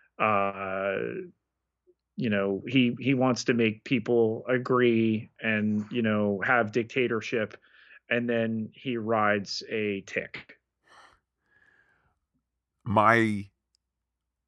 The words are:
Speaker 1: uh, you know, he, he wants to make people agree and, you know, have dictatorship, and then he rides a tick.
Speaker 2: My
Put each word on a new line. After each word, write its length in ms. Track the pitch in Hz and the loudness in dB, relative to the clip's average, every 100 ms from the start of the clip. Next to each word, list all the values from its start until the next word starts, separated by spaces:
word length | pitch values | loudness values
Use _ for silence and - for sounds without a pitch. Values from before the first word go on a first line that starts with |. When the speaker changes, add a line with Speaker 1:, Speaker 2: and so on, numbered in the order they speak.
| _ - | _ -2
Speaker 1:
uh, 1040 | 110 104 98 98 95 95 98 98 - - 87 - _ _ _ _ _ _ _ - | 0 2 0 -2 -6 -4 -2 -2 -4 -8 -12 -18 _ _ _ _ _ _ _ -6
you 120 | 120 | -2
know, 320 | 104 98 98 - | 0 0 -2 -2
he, 260 | 131 123 117 | 2 2 0
he 140 | 135 | -2
wants 320 | 135 127 117 - | 2 2 0 0
to 80 | |
make 320 | 120 113 104 - | 2 2 0 -4
people 580 | 127 113 120 113 113 - | -4 2 2 2 0 -2
agree 800 | 127 123 127 123 113 113 110 107 _ | -2 0 2 4 4 2 0 -4 _
and, 440 | 113 110 107 107 104 | -2 0 0 0 -2
you 120 | 123 | -2
know, 400 | 110 107 104 98 131 | 0 0 0 0 0
have 280 | 123 110 | 2 2
dictatorship, 800 | 120 113 135 120 113 - 120 104 - _ - - - - | -2 -2 -2 -2 -2 -4 -4 -4 -8 _ -20 -20 -20 -4
and 200 | 120 120 | -2 0
then 400 | 117 113 113 110 | 0 0 -2 -6
he 240 | - 135 117 | -10 -8 -6
rides 640 | 110 113 104 104 95 - - | 0 2 2 2 -2 -10 -6
a 320 | 113 104 98 | -4 -4 -4
tick. 560 | - - - - - - _ _ _ - - _ _ _ _ _ _ _ _ _ _ _ _ _ _ _ _ _ | -6 -8 -8 -12 -18 -20 _ _ _ -20 -20 _ _ _ _ _ _ _ _ _ _ _ _ _ _ _ _ _
Speaker 2:
My 640 | - 107 107 117 110 104 101 _ _ _ _ _ _ _ _ _ | 0 4 6 6 4 -2 -8 _ _ _ _ _ _ _ _ _